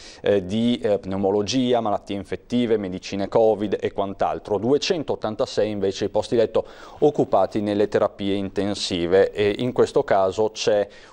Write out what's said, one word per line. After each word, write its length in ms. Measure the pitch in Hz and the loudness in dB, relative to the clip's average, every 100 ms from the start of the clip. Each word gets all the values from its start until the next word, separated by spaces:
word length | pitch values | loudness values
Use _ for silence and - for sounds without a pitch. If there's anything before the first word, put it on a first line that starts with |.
| - - | -18 -6
eh, 240 | - 101 | 0 0
di, 360 | 90 107 120 120 | 0 0 0 0
eh, 160 | 110 101 | 0 -2
pneumologia, 840 | 92 95 98 104 101 131 123 120 | -2 -2 0 0 0 0 0 0
malattie 360 | 110 101 - 101 | 0 -4 -4 -10
infettive, 600 | 92 95 - 120 120 110 | -8 -10 -4 -2 2 0
medicine 520 | 98 90 - 98 98 | -2 -8 -8 -6 0
covid 480 | - 110 104 104 98 | 4 4 2 0 -2
e 140 | 104 | -2
quant'altro. 680 | - 98 95 92 80 - 101 | -4 -6 -2 -4 -4 -4 -2
Duecentottantasei 1120 | 110 143 - 180 131 104 110 107 127 - 117 | 0 0 0 -4 -4 -6 -6 -4 -4 -2 -2
invece 360 | 104 98 - 101 | 0 -2 -2 -2
i 20 | |
posti 260 | - - | -2 0
letto 320 | 123 110 107 - - - - | 0 2 0 -4 -8 -20 0
occupati 600 | 151 147 131 104 95 113 | 0 2 2 2 2 0
nelle 260 | 104 101 104 | -2 0 2
terapie 480 | 110 101 - 98 | 2 0 0 -4
intensive, 960 | 98 98 101 98 101 - 92 85 95 95 | -2 -4 -4 -4 -4 -4 -2 2 4 4
e 240 | - 104 104 | 2 0 0
in 120 | 127 | -2
questo 320 | 123 113 - | 2 2 2
caso 480 | - 104 95 92 107 | 2 2 2 0 -2
c'è 380 | - - 104 101 - - | -2 0 2 0 -6 -16